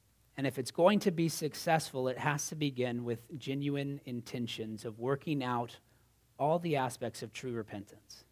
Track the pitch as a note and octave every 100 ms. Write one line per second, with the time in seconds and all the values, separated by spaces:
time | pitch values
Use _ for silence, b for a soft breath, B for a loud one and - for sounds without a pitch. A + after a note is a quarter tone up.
0 | _ _ _ - C3+ C3+ B2+ - F3+ G#3
1 | G3+ E3 E3 - D3+ - E3+ D#3+ - C3+
2 | B2+ B2 D3+ C#3+ - D#3 D3 B2 B2 A#2+
3 | A#2+ A2+ - D3+ C3+ C#3 C#3+ C#3+ C#3 C#3+
4 | - A#2+ B2 B2 A#2 - A2 A2 A#2+ A2
5 | B2 C#3 E3 C#3+ B2 B2 A#2+ - _ _
6 | _ _ _ - C#3+ E3+ E3+ C#3+ B2+ -
7 | A#2 - A2+ - C3 A#2 G#2 G#2 G2 -
8 | - - -